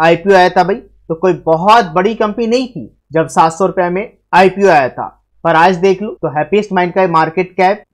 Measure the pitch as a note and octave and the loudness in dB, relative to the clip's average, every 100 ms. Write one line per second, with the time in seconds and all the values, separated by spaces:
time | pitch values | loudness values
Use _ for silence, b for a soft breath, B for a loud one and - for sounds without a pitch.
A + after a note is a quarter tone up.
0 | E3 E3+ G3 F#3+ F3+ F3+ F3+ A#3 - _ | 0 2 2 4 4 2 0 -4 -10 _
1 | - E3 F#3 E3+ E3 D#3+ G3 A#3 F#3 E3 | -10 -4 -2 -2 0 0 4 4 2 -2
2 | G3+ A3 G#3+ G#3 A3 B3 B3 D#3 G#2 _ | -2 -2 -4 -4 -2 -2 -4 -10 -16 _
3 | _ D#3+ D#3 - E3 D#3+ F#3 E3+ F3 F3+ | _ -4 -2 0 0 0 -2 -2 -2 -4
4 | - _ _ F3 F#3+ F#3+ G3 D#3 B2+ - | -8 _ _ 2 2 2 2 2 0 -4
5 | G#2+ - _ _ E3 D#3+ F3 F3+ F#3+ F#3 | -12 -14 _ _ -2 2 2 2 0 -2
6 | G#3+ - D#3+ D3+ D3+ G#3 G#3 F#3+ F3+ F#3+ | -6 -8 -6 -4 -2 -2 -2 -2 -2 -2
7 | F#3 D#3+ D#3+ D#3+ F#3 - F#3 G#3 - | 0 0 0 -4 -6 -2 -2 -2 -8